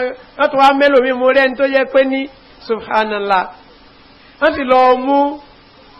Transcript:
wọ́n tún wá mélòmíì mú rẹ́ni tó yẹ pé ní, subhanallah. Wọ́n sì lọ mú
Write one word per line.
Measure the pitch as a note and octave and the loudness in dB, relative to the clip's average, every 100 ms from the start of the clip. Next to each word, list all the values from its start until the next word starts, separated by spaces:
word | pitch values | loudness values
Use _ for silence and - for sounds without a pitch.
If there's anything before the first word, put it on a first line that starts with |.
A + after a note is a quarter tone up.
| B3+ - - | -4 -8 -12
wọ́n | - D4 | -4 -2
tún | C4+ | 2
wá | C4+ | 2
mélòmíì | C#4 C#4+ C4+ C4 | 2 2 2 2
mú | B3 C4 | 0 2
rẹ́ni | C4+ C4 B3+ | 2 0 0
tó | C#4 | -2
yẹ | C4+ B3 | -2 0
pé | C4 | 0
ní, | C4+ C4+ C4+ - - - | 0 -2 -6 -14 -20 -14
subhanallah. | - G#3+ - A3 G#3+ G#3 G3+ F#3+ - - - - - - - - - - | -8 -8 -4 -4 -2 -4 -2 -2 -4 -12 -20 -20 -20 -20 -20 -20 -20 -2
Wọ́n | D#4 | -2
sì | D4+ | 0
lọ | B3+ B3+ B3+ B3+ | 0 2 4 2
mú | C4+ C#4 C#4+ D4 - - _ _ - - | 0 0 0 -4 -18 -20 _ _ -20 -20